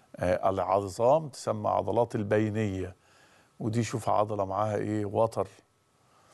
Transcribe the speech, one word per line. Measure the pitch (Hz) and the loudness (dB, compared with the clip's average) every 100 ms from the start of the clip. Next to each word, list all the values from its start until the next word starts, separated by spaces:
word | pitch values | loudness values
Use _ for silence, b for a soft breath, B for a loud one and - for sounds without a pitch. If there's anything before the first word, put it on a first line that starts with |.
| b - 90 92 - | b -4 0 2 2
العظام | 95 90 98 101 92 117 151 156 | 0 2 2 0 0 4 4 0
تسمى | - - 110 104 | -8 -4 -2 0
عضلات | 95 98 107 117 | 0 0 0 0
البينية. | 117 104 107 107 107 107 92 92 - b b b b b - | 0 0 2 2 0 -2 -2 -6 -10 b b b b b -8
ودي | 117 113 | -4 -2
شوف | 110 120 104 | -2 -2 0
عضلة | 101 107 104 | 2 2 0
معاها | 95 95 107 104 | -2 0 0 0
إيه؟ | 104 107 | -2 -2
وتر. | 101 107 113 110 95 - _ _ _ _ b b b | -2 0 0 0 -6 -6 _ _ _ _ b b b